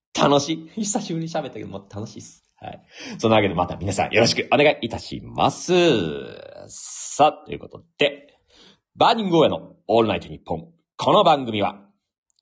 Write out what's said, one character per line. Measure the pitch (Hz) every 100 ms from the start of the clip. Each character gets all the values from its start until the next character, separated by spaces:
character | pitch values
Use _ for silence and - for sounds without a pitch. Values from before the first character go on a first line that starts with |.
| _ -
楽 | 147 143
し | 151 160 - -
い。 |
久 | 202 220
し | -
ぶ | 165
り | 160
に |
喋 | 160
っ | 135
た | 110
け |
ど、 | 104
も | 98
う | -
楽 | 101 113
し | 110
い |
っ |
す。 | 107 - _ _
は | -
い。 | - _ - 269 214
そ | 110
ん |
な | 110
わ |
け | 98
で | 85
ま | 90
た | -
皆 | 95
さ | - 85
ん |
よ | 101
ろ | 117
し | 120
く | -
お | 123
願 | 147
い | -
い | 117
た | -
し | - -
ま | - 62 101
す。 | - - 180 175 117 80 69 62 50 50 - -
さ | - - - - - 147
あ、 | - -
と |
い | -
う |
こ | -
と | - - _
で、 | - - - _ _ _ - _ _ -
バ | 170
ー |
ニ | 233
ン | 196
グ | 165
大 |
家 | 120
の | 85 - - -
オ | 110
ー |
ル | 110
ナ | 90
イ |
ト | -
ニ | 76
ッ |
ポ | - 82
ン。 | - _ _ -
こ | -
の | 180
番 | 180 147 120
組 | 107
は、 | 92 - _ _ _ _ _ _